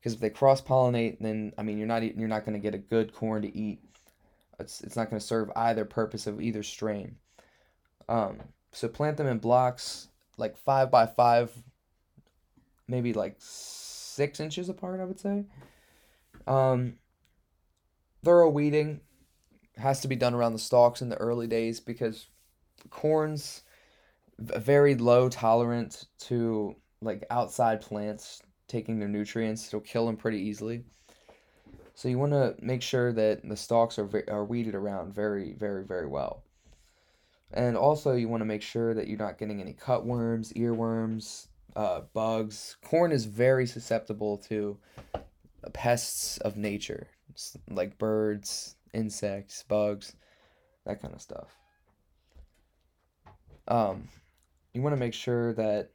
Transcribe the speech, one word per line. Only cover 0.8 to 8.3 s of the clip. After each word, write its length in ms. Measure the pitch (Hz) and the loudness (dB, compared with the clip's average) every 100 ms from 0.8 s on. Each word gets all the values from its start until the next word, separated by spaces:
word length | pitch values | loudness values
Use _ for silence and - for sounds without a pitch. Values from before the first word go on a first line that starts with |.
| 127 120 113 - | 4 2 0 -2
then, 320 | 110 107 107 - | -4 -4 -6 -6
I 60 | |
mean, 160 | 107 107 | -6 -4
you're 80 | 107 | -2
not 160 | 117 | 0
e-, 120 | 113 - | -2 -2
you're 120 | 113 | -2
not 160 | 107 | -2
gonna 140 | 107 104 | -2 -4
get 160 | 104 | -4
a 40 | 101 | -6
good 360 | 101 113 107 | 0 0 0
corn 280 | - 113 110 | -2 -4 -2
to 140 | 104 - | -4 -6
eat. 280 | 107 - - _ _ _ _ _ _ - | -6 -6 -14 _ _ _ _ _ _ -16
It's, 220 | - - | -14 -12
it's 160 | - - | -10 -6
not 140 | 113 | -4
gonna 100 | 110 | -4
serve 320 | - 113 104 | -2 -2 -2
either 300 | - 117 113 | 0 0 0
purpose 420 | 104 - 110 107 - | -2 -2 -4 -4 -8
of 140 | 104 | -4
either 240 | 113 107 | -4 -4
strain. 520 | 104 - 113 101 95 117 _ - _ _ _ _ _ _ - | -8 -6 -4 -4 -8 -16 _ -20 _ _ _ _ _ _ -2
Um, 320 | 117 101 | 0 0